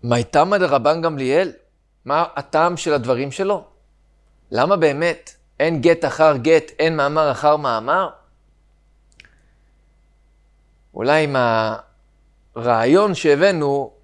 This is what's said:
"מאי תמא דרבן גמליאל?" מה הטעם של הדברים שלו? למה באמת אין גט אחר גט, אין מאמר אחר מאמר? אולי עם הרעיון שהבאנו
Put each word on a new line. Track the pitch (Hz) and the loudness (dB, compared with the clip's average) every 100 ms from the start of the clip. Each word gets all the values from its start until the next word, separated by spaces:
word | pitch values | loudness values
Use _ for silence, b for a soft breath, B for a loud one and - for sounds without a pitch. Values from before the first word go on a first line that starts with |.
"מאי | 120 120 | 0 -2
תמא | 117 - 170 202 | 0 0 2 2
דרבן | 180 135 120 165 | 2 2 2 0
גמליאל?" | 165 147 127 147 185 - _ _ _ _ | -2 -4 -2 0 0 -6 _ _ _ _
מה | - 147 165 - | -4 -2 -2 -6
הטעם | 139 156 170 175 | -4 0 0 0
של | - | -2
הדברים | 147 117 123 139 | -2 -2 -4 -4
שלו? | 131 190 202 - _ _ _ _ _ _ _ _ | -6 -4 -4 -6 _ _ _ _ _ _ _ _
למה | 110 143 196 | -2 0 2
באמת | 156 143 170 160 - - _ _ | 0 0 -4 -6 -12 -20 _ _
אין | 156 165 | -2 0
גט | 170 165 | 2 2
אחר | 147 - 160 143 | 0 2 2 4
גט, | 120 160 156 - | 4 2 2 -4
אין | 156 160 | -2 0
מאמר | 143 151 151 | -2 0 0
אחר | 131 147 151 | 0 0 0
מאמר? | 143 113 113 175 190 - _ _ _ _ _ _ _ _ _ _ b b b b b _ _ _ _ _ _ _ _ _ _ _ _ | 0 -4 -2 -2 -2 -8 _ _ _ _ _ _ _ _ _ _ b b b b b _ _ _ _ _ _ _ _ _ _ _ _
אולי | - 113 156 | -8 0 0
עם | 151 135 120 113 110 110 - _ _ _ _ _ _ - | 0 0 0 0 -2 -6 -14 _ _ _ _ _ _ -8
הרעיון | 117 113 117 170 208 | -2 0 4 2 2
שהבאנו | 180 160 143 190 180 147 139 127 _ | -2 0 2 2 0 -2 -4 -6 _